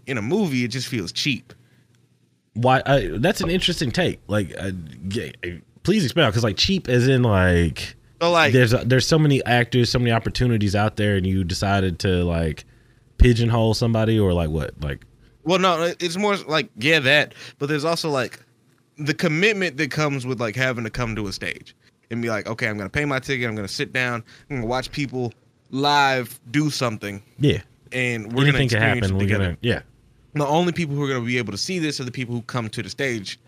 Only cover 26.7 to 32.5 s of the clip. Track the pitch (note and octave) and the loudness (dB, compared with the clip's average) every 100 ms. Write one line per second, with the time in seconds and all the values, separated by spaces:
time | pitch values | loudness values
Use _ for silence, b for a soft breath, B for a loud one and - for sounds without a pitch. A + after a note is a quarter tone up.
26.7 | - B2 G#2+ G2+ G2 - - C#3 F#2+ - | -2 -4 -4 -8 -12 -16 0 0 0 -4
27.7 | _ _ B2+ B2 A#2 G#2+ A#2+ C#3+ C#3 B2+ | _ _ -4 -2 -2 -4 0 2 2 2
28.7 | A2 A2 G2+ G2 F#2+ G2 G#2 F#2 D#2+ A#2+ | 2 2 2 0 0 0 0 0 -2 -2
29.7 | G#2 - _ _ _ _ D3+ C#3+ E3 F3 | -2 -4 _ _ _ _ -4 0 2 0
30.7 | E3 D#3 C#3+ C#3 B2+ A#2 B2 G#2+ G2 - | -2 -4 -2 -2 -2 -2 -2 -2 -6 -4
31.7 | F#3 D#3 C#3 B2 B2+ A#2 A#2+ A2+ | -2 -4 -4 -8 -8 -6 -6 -6